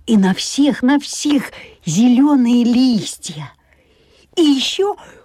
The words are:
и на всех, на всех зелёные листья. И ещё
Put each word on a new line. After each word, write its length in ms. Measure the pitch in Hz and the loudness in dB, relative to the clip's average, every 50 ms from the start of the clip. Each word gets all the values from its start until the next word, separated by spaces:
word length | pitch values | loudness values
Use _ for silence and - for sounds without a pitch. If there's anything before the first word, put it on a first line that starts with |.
| _ | _
и 120 | - 226 | 0 0
на 160 | 208 190 185 190 | 2 2 2 0
всех, 500 | - - - - - 285 294 226 - - | -2 -6 -6 -2 0 0 0 0 0 0
на 160 | 254 285 285 | 0 0 0
всех 520 | 294 - - - - 302 285 269 - - - - - - - _ _ | -2 -6 -10 -6 -4 -2 -2 -2 -2 -6 -12 -20 -20 -20 -20 _ _
зелёные 800 | - 151 185 233 247 247 233 277 302 294 269 247 233 240 240 240 | -4 0 2 2 4 4 4 4 4 2 2 2 2 2 2 2
листья. 880 | 233 247 240 262 262 240 202 - - - - - - 156 147 151 131 - _ _ _ _ _ _ _ _ _ _ _ _ _ _ _ _ | 2 2 2 2 2 0 -2 -4 -8 -12 -14 -14 -16 -14 -14 -16 -18 -20 _ _ _ _ _ _ _ _ _ _ _ _ _ _ _ _
И 60 | - | 0
ещё 540 | 330 294 285 262 240 - - - 381 403 392 - - - - - - | 2 2 2 0 -2 -4 -4 -2 -2 -4 -4 -6 -12 -20 -20 -20 -18